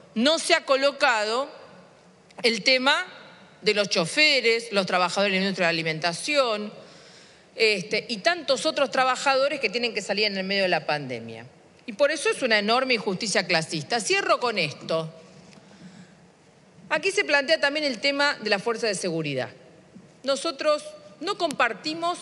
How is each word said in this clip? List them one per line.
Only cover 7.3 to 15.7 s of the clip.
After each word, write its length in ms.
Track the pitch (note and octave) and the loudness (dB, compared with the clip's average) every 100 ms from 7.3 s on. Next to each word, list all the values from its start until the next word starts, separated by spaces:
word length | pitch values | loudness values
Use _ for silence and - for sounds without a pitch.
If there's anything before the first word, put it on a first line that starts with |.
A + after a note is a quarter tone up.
| - - - | -20 -20 0
este, 480 | A3 G3+ E3+ G#3+ - | 2 2 -2 -4 -4
y 120 | A3 | -2
tantos 460 | E4 F4 C#4 B3+ D#4 | 0 0 0 0 0
otros 260 | D4+ C#4 | 0 0
trabajadores 680 | C#4 C4 B3+ C#4 C4 C#4 D4+ | 2 2 2 0 2 0 0
que 100 | G#3+ | -2
tienen 240 | A#3+ A#3+ | -2 -2
que 80 | G#3 | -4
salir 220 | G3 G3+ | -4 -2
en 140 | G#3+ G3 | -2 -2
el 80 | F#3 | -2
medio 160 | G3 | 0
de 80 | F#3 | 2
la 160 | E3 D#3 | 0 0
pandemia. 640 | D3 C3+ A#2+ A2+ A2+ B2 - - _ - | -4 -4 -10 -10 -14 -18 -20 -20 _ -16
Y 60 | |
por 200 | G3+ C#4+ | 0 0
eso 180 | D#4 A4 | 2 -2
es 120 | - | -2
una 180 | C4 G#3+ | 2 2
enorme 340 | G#3 A#3+ C4 | 4 2 2
injusticia 520 | A#3 F#3+ F#3 A3 G#3 F#3 | 0 0 -4 -2 -2 2
clasista. 540 | E3 D#3+ D#3+ C#3 A#3 | 0 0 -6 -2 -4
Cierro 400 | G3 G4 G4 D#4 | 0 0 2 2
con 180 | B3 G#3 | 2 -2
esto. 560 | D#3 - - D#3+ D#3+ - - - - - - | -4 -6 -4 -4 -4 -10 -20 -20 -20 -20 -20